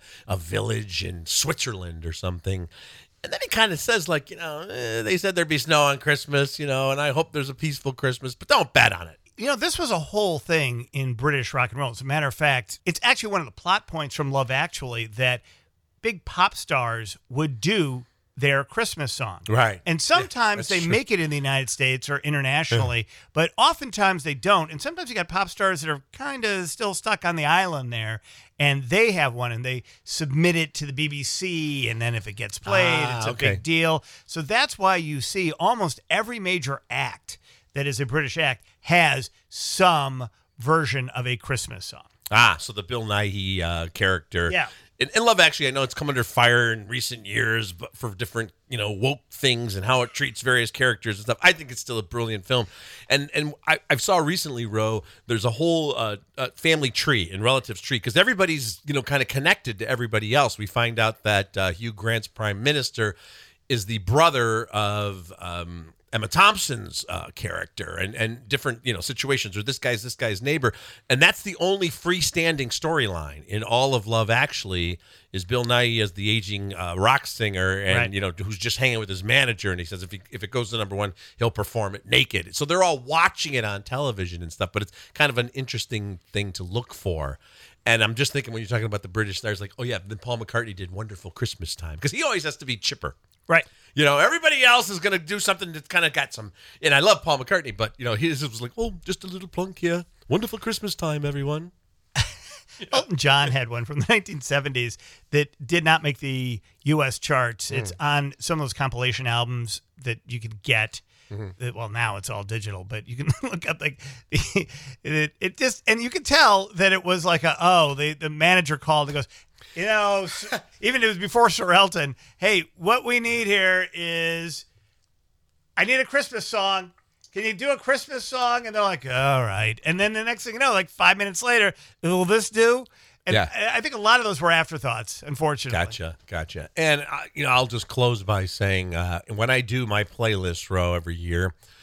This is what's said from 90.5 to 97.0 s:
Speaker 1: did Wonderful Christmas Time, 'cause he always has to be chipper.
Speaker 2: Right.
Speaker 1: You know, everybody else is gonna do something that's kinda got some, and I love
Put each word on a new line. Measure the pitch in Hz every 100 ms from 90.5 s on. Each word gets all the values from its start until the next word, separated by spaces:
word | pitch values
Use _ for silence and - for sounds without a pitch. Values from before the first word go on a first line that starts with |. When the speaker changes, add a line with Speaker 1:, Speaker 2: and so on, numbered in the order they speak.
| 117 113
Speaker 1:
did | 95 90
Wonderful | 90 110 95 87
Christmas | - - - 82 -
Time, | 80 78
'cause | 143
he | 247
always | 311 202
has | 151 -
to |
be | 131 113
chipper. | - - 78 - _ _ -
Speaker 2:
Right. | 165 - _ _
Speaker 1:
You | 139
know, | 147 143
everybody | 202 330 320 285
else | 254 247 190
is | 185
gonna | 196 185
do | 156 202
something | 202 190 180
that's | 156 -
kinda | 180 160
got | 147 139
some, | - 104 - - -
and | 156
I |
love | 139